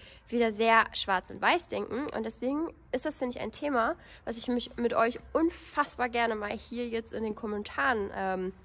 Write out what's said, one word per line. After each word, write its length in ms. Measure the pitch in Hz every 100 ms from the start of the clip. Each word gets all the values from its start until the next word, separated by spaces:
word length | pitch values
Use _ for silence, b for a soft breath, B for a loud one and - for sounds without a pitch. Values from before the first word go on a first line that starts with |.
| B B -
wieder 240 | 240 226
sehr 320 | 208 226 226 -
schwarz 360 | - - 185 -
und 100 | 190
weiß 280 | 202 339 -
denken. 380 | 202 202 233 294 -
Und 80 |
deswegen 480 | 214 220 247 294 339 - -
ist 120 | 254
das, 140 | 302 -
finde 180 | 247 247
ich, 60 |
ein 100 | 214
Thema, 420 | - 294 254 226 240 B B
was 140 | - 233
ich 100 | -
mich 260 | 247 - -
mit 180 | 233
euch 240 | - 226 - -
unfassbar 760 | 294 330 - - - 285 - 240
gerne 260 | 240 233
mal 220 | 214 208 220
hier 320 | - 240 240
jetzt 240 | 226 220
in 100 | -
den 120 | 220
Kommentaren, 760 | 214 214 208 208 - 277 226 196
ähm, 380 | - 190 185 185 -